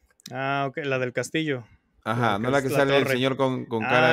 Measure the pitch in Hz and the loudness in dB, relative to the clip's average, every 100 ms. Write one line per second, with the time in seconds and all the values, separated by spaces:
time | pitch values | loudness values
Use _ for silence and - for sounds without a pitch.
0 | _ _ - 127 135 143 139 147 143 131 | _ _ -14 -6 -4 -2 -4 -4 -4 -2
1 | 123 127 123 160 156 127 113 _ _ _ | -2 -4 -4 -2 -2 -4 -8 _ _ _
2 | 110 120 117 101 120 139 131 143 139 139 | -4 0 2 0 0 0 2 2 4 4
3 | 135 127 131 135 131 127 120 113 123 123 | 2 2 0 0 0 -2 -4 -4 0 4
4 | 123 | 4